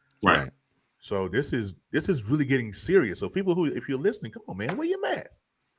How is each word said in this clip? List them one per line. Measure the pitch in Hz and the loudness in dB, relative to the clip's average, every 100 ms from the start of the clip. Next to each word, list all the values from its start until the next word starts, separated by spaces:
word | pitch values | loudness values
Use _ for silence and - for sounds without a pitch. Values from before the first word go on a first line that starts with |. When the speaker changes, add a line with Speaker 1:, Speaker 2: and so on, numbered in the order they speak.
| _ _ | _ _
Speaker 1:
Right. | 98 78 | 6 6
Speaker 2:
Right. | 67 - _ _ _ _ | 4 -8 _ _ _ _
Speaker 3:
So | - 98 95 | -6 -2 0
this | 101 147 | 0 0
is, | 127 101 90 _ | -2 -4 -8 _
this | 147 180 | -2 0
is | 156 | 0
really | 104 151 | 0 0
getting | 135 135 113 | 2 0 0
serious. | 98 - 190 120 87 | -6 2 2 2 -2
So | 95 | -4
people | 190 190 | -2 0
who, | 170 156 | 0 0
if | - - | -2 -4
you're | 135 | -2
listening, | 175 - 127 | -2 -4 -8
come | 220 - | -12 -12
on, | 92 | -6
man, | 110 208 | -4 -2
wear | 330 | -4
your | 381 | -2
mask. | 392 330 - - _ _ _ | -2 -4 -8 -18 _ _ _